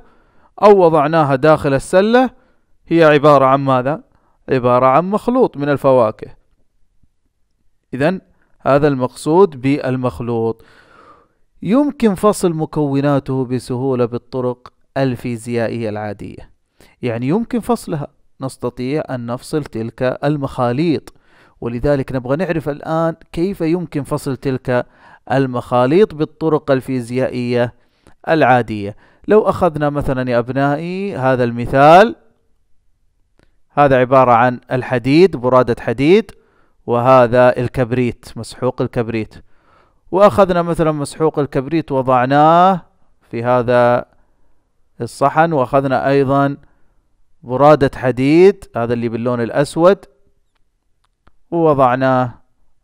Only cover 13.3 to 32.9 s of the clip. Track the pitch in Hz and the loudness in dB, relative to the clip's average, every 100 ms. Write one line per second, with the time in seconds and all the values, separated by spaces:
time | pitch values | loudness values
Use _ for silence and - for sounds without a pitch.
13.3 | 135 123 127 - 123 135 127 120 120 _ | -6 -4 -6 -6 -6 -4 -2 -2 -4 _
14.3 | 131 123 123 - _ _ - 135 120 127 | -6 -6 -6 -14 _ _ -4 -4 -4 -8
15.3 | 117 117 120 110 117 113 104 107 101 - | -8 -6 -4 -4 -6 -8 -8 -10 -12 -14
16.3 | - - _ _ _ _ _ 127 113 127 | -18 -20 _ _ _ _ _ -8 -6 -2
17.3 | 190 233 240 - 233 - 165 143 _ _ | -4 -4 -6 -4 -6 -4 -10 -10 _ _
18.3 | - 135 - 123 - 127 151 - 127 117 | -14 -14 -8 -10 -8 -6 -6 -6 -10 -8
19.3 | 120 - 156 139 110 113 - 127 - 143 | -12 -6 -8 -6 -10 -10 -4 -4 -2 -4
20.3 | 151 135 - 123 123 170 139 - _ _ | -4 -6 -4 -2 0 -2 -2 -6 _ _
21.3 | _ _ - 117 120 143 143 131 131 123 | _ _ -12 -10 -6 -2 -2 -2 -8 -4
22.3 | 143 180 170 151 143 - 160 165 165 - | -4 -4 -6 -6 -10 -6 -4 -4 -6 -12
23.3 | - 180 196 160 175 165 151 139 147 - | -6 -6 -4 -4 -4 -4 -8 -6 -8 -6
24.3 | 127 143 131 - 123 - _ _ _ - | -6 -6 -6 -4 -4 -4 _ _ _ -4
25.3 | 131 135 123 - 123 127 165 214 160 151 | -2 -2 -4 -4 0 2 2 2 -2 -10
26.3 | - 160 151 - 135 123 131 117 123 127 | -6 -4 -2 -2 -4 -2 -8 -6 -4 -4
27.3 | 123 120 120 120 - _ _ _ _ - | -4 -4 -2 -4 -6 _ _ _ _ -2
28.3 | 160 127 123 113 107 101 - _ _ - | 2 4 2 0 -6 -10 -12 _ _ 0
29.3 | 214 196 156 180 151 147 143 139 127 127 | 2 2 0 -2 0 -4 -4 -4 -4 -2
30.3 | 120 120 131 139 147 170 185 202 175 131 | -2 -2 -2 -2 -2 -6 -8 -8 -4 0
31.3 | 131 120 117 120 135 147 170 226 - _ | 0 0 -4 -2 4 8 8 6 0 _
32.3 | _ _ _ _ _ _ | _ _ _ _ _ _